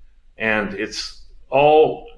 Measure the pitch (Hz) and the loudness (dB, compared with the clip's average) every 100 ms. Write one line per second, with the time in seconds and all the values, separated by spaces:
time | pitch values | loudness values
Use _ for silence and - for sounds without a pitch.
0 | - _ _ - 110 107 98 98 107 - | -20 _ _ -6 -4 -2 -4 -8 -10 -10
1 | - - - - - 135 147 156 151 - | -14 -16 -20 -20 -4 2 4 4 4 0
2 | - | -14